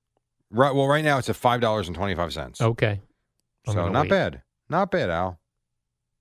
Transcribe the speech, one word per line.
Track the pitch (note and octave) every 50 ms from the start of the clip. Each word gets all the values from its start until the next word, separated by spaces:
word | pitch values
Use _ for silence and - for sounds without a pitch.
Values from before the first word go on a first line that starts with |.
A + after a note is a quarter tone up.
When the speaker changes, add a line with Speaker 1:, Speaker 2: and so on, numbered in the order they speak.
| _ _ _ _ _ _ _ _ _ -
Speaker 1:
Right. | G#2 A#2 C3+ C#3+ C3+
Well, | C#3 C3+
right | C#3 D3 D#3 D#3
now | D3+ C#3+
it's | B2+ - -
at | G#2+
five | - - B2 A#2+ A#2+
dollars | A#2 A2 G#2+ G#2+ F2+
and | E2+ E2
twenty-five | D#2 G2 G2+ F2+ D#2+ F2 D#2+ D2
cents. | D#2 C2+ B1 - -
Speaker 2:
Okay. | A#2+ A2+ A#2 - B2+ A2 G2+ G2 - _ _ _ _ _ _ _ _ _ _ _ -
I'm | A#2+ G#2
Speaker 1:
So | F2+
Speaker 2:
gonna | E2+ F2
Speaker 1:
not | - C3+ D#3
Speaker 2:
wait. | -
Speaker 1:
bad. | G3 F#3 C3+ F2 D2 C2+ - _ _ _ _ -
Not | D3 F3+ G3+ F#3
bad, | - F3 B2 F2+
Al. | E2 E2+ F#2 F#2 F2 - _ _ _ _ _ _ _ _ _ _ _ _ _ _ _ _